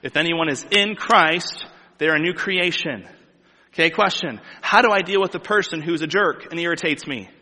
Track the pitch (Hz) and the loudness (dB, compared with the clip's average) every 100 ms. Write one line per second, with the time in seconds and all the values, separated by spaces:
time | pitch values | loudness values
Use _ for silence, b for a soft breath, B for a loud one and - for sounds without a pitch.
0 | 127 147 165 165 160 135 - 202 202 208 | -4 -2 0 0 -2 -2 0 0 0 -4
1 | - 220 160 175 - - - B B _ | 4 6 6 2 -4 -12 -18 B B _
2 | 151 156 165 175 202 185 180 160 165 113 | 0 2 0 -2 -2 0 0 -2 -6 -8
3 | - - _ _ b b b - 165 165 | -12 -20 _ _ b b b 0 0 2
4 | 196 - 165 107 B B - 202 240 202 | 0 0 -6 -8 B B 4 6 6 2
5 | 180 196 190 175 - 208 180 165 151 165 | 2 0 0 -4 -2 -2 0 -6 -4 -4
6 | 156 190 190 135 - 165 170 165 170 143 | 0 2 2 0 -8 -6 -4 -2 -2 -4
7 | - 127 92 _ | -6 -10 -12 _